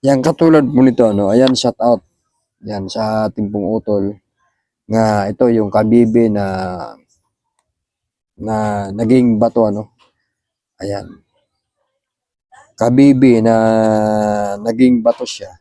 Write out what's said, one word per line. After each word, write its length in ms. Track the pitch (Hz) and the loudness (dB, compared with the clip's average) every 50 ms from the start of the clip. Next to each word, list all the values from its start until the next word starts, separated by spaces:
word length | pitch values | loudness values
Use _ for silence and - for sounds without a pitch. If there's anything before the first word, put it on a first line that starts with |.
| - 135 | 2 2
Yan, 160 | 139 131 131 | 0 2 0
katulad 400 | 156 156 - 165 165 160 156 143 | -2 0 2 2 4 4 4 2
po 160 | 127 147 127 | 2 2 2
nito, 320 | 131 131 117 - 123 110 | 2 2 4 2 0 0
no? 240 | 104 101 101 95 104 | 2 0 0 0 2
Ayan, 160 | 120 131 131 | 2 2 2
shout 240 | 131 120 - 123 117 _ 107 | 0 0 -2 -4 -4 _ 0
out. 160 | 120 120 107 _ _ _ _ _ _ _ _ _ _ _ _ | 0 0 -2 _ _ _ _ _ _ _ _ _ _ _ _
Yan, 240 | - 104 104 101 98 | -14 -12 -10 -10 -10
sa 400 | 95 - 113 110 107 110 110 107 | -10 -8 -6 -6 -4 -4 -2 -4
ating 240 | 107 - - 107 101 | -4 -4 -6 -8 -6
pong 240 | 104 104 101 90 107 | -6 -6 -6 -4 -4
utol, 480 | 110 - - 104 101 98 101 104 101 _ _ _ _ _ _ _ _ _ _ _ _ _ | -6 -4 -4 -4 -4 -4 -6 -8 -10 _ _ _ _ _ _ _ _ _ _ _ _ _
nga 400 | _ 107 113 113 110 107 104 98 | _ -2 0 0 0 0 0 -2
ito, 240 | 101 104 _ 131 123 | -4 -2 _ 0 0
yung 240 | 117 113 107 104 95 | 2 0 -2 0 0
kabibi 560 | 107 110 110 113 120 120 113 110 120 117 113 | -2 0 2 4 4 4 4 2 2 0 2
na, 160 | 104 101 101 95 95 92 92 90 90 87 - - - _ _ _ _ _ _ _ _ _ _ _ _ _ _ _ _ _ _ _ _ _ _ _ _ _ _ _ _ _ | 0 -2 -4 -4 -4 -6 -6 -8 -8 -10 -12 -14 -16 _ _ _ _ _ _ _ _ _ _ _ _ _ _ _ _ _ _ _ _ _ _ _ _ _ _ _ _ _
na 480 | - 110 110 107 107 107 104 101 101 98 98 | -10 -6 -4 -4 -4 -4 -4 -6 -6 -8 -6
naging 480 | 104 117 110 127 127 123 120 113 107 | -4 0 2 2 2 4 2 2 2
bato, 240 | 117 117 - 120 113 | 0 0 0 0 0
ano? 320 | 107 101 104 107 _ _ _ _ _ _ _ _ _ _ _ _ _ _ _ _ _ _ _ | 0 -2 -6 -10 _ _ _ _ _ _ _ _ _ _ _ _ _ _ _ _ _ _ _
Ayan. 320 | 95 101 101 98 - - - - _ _ _ _ _ _ _ _ _ _ _ _ _ _ _ _ _ _ _ _ _ _ _ _ _ _ _ - - _ _ - | -10 -10 -10 -10 -10 -14 -20 -20 _ _ _ _ _ _ _ _ _ _ _ _ _ _ _ _ _ _ _ _ _ _ _ _ _ _ _ -20 -20 _ _ -4
Kabibi 640 | 110 120 123 131 139 143 135 127 131 131 120 113 | -4 0 2 4 4 4 4 4 4 4 4 4
na 140 | 110 113 113 113 110 110 110 110 110 110 110 107 107 107 107 107 104 104 104 104 104 101 101 101 | 2 2 2 2 2 2 2 2 2 2 0 0 0 0 0 0 -2 -2 -2 -4 -4 -6 -8 -8
naging 400 | 104 117 113 113 127 127 123 120 | -6 -6 0 2 2 2 2 2
bato 240 | 110 117 117 - 127 | 2 0 -2 -2 -6
siya. 240 | - - - 101 98 101 _ | -12 -12 -14 -16 -18 -20 _